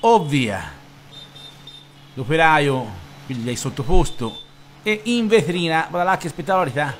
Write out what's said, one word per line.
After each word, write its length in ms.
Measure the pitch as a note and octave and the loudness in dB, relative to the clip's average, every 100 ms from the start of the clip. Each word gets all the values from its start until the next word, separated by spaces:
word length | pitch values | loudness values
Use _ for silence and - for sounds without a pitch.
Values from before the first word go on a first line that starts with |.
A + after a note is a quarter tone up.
Oh, 220 | A3+ A#3 | 4 4
via. 480 | D#3 C#3+ A#2 F#2+ D#2 - - - - - - - - - - - - - - | 2 0 0 -4 -10 -16 -20 -20 -20 -20 -20 -20 -20 -20 -20 -20 -20 -20 -18
L'operaio, 760 | B2+ A#2+ D#3+ D#3+ D#3 C#3+ C3 A2+ F#2 - - - | -12 -2 2 4 4 2 0 -4 -12 -18 -20 -10
quindi 180 | B2+ | -6
gli 60 | A#2 | -6
hai 80 | A#2+ | -4
sottoposto. 800 | C3+ - A#2 D3+ C#3+ - A2+ - - - - - | -6 -6 4 4 4 -2 -8 -8 -20 -20 -20 -8
E 180 | G#3+ G#3+ A3+ | -4 -2 0
in 220 | A#3+ A3 | 0 4
vetrina, 600 | A3 D#3+ F3 E3+ D#3+ D#3+ | 2 2 -2 0 0 -2
guarda 220 | E3+ F3+ | -2 0
là 60 | F#3 | 0
che 120 | E3 | -4
spettacolarità. 680 | - D3+ F#3+ E3 C#3+ C#3+ | -8 -2 0 0 -2 -4